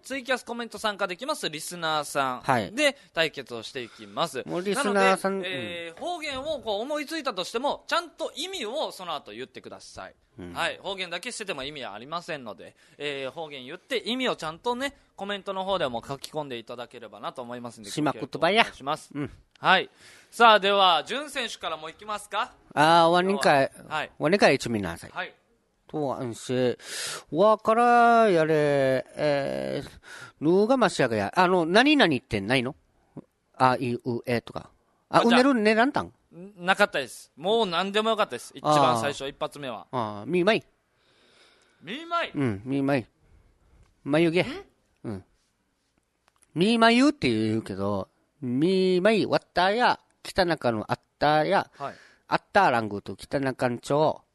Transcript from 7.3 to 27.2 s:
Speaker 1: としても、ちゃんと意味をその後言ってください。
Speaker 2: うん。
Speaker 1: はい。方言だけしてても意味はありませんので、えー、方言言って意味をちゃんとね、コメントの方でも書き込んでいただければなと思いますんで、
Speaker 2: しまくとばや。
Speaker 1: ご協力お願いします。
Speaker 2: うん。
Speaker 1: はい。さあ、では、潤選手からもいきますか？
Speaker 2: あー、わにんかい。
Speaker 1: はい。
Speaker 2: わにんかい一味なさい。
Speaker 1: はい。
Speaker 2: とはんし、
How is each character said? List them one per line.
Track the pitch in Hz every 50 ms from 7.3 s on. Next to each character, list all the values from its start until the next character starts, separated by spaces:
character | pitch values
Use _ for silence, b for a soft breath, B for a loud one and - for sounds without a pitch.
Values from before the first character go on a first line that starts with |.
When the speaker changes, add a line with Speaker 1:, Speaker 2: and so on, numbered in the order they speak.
| 220
Speaker 1:
と | 185 180
し | - -
て | 233
も、 | 269 277 214 - _
ち | - 285
ゃ | 339
ん | 349 311
と | _ - 320 - -
意 | 247 311 370
味 | 392 359 240
を | 208 262 320 269 196
そ | - - 185
の | 170 156
後 | 139 - 104
言 | 104 113 127
っ |
て | 120 _ 113
く | - 110
だ | 98 95
さ | - - - 107 95 90
い。 | _ _ _ _ _
Speaker 2:
う | - 90
ん。 | 87 87
Speaker 1:
は | 143 165 160
い。 | 131 -
方 | - 180 196
言 | 190 185 175
だ | 170 185
け | - 247
し | 226
て | - 220
て | 185 175
も | 139 131
意 | 143
味 | 151 147 120
は | 107 98
あ | 107
り | 120
ま | 143 165 175
せ | 165 - 160
ん | 143 127
の | 110 98
で、 | 80 87 92 _ b b b b
え | - 143 147 143 139 135 127
ー、 |
方 | - 165 160
言 | 151 147 135 123
言 | 127 160
っ |
て | 185 _ _ 269 214
意 | 131 190 240
味 | 262 254
を | 240 247
ち | - 170
ゃ | 156
ん | 160 -
と | - 240 247
ね、 | 240 269 277 277 b b b b
コ | - 196
メ | 202 202
ン | 196 185
ト | 202 190
の | 190 190
方 | 190 196 180
で | 160
も | 131 120 113 -
書 | - 139
き | 135 - -
込 | - 156 147
ん | 139
で | 123
い | 117 113
た | - 123
だ | 120 123 117
け | - 120
れ | 113
ば | 104 101 104
な | 123 165
と | 170 -
思 | 123 120 123
い | 123
ま | 120 120
す | 113 117
ん | 107
で、 | 101
Speaker 2:
し | - 160
ま | 151 143 123
く | 110 135
と | - -
ば | - 160 170
や。 | 196 226 220
Speaker 1:
ご | -
協 |
力 | -
お |
願 |
い |
し | - 131
ま | 139 156
す。 | 147 - - -
Speaker 2:
う | 143
ん。 | 147 - - - _ _ _ _
Speaker 1:
は | - 160 185 185
い。 | 143 - b b b b b b b b
さ | - - 233 233 214
あ、 | 208
で | 185 202
は、 | 202 202 190 185 170 151 143
潤 | 147 208 269 302 294
選 | - 269 240
手 | 214 -
か | - - 175
ら | 160
も | 156 156 160
い | 160
き | _ 214
ま | 214 208
す | 208 -
か？ | - - 208 240 240 - _ _ _ -
Speaker 2:
あ | 139 147 160 165 170 165
ー、 | 165
わ | 175 180
に | 180 190 196
ん | 202
か | - 185 151 139 135
い。 | - - - -
Speaker 1:
は | - 151 151 139
い。 | - _
Speaker 2:
わ | _ 139 151
に | 190
ん | 202
か | 247 185
い | 143
一 | 127 - 120
味 | 117 107
な | 98 85 82
さ | - -
い。 | - -
Speaker 1:
は | 170 180
い。 | 165 _ _ _ _ _ _ _ _ _ _ _
Speaker 2:
と | - - 156 147
は | 135 113 82 131
ん | 120 110
し、 | - - - 127 127 127 123 - B B B B B B B B B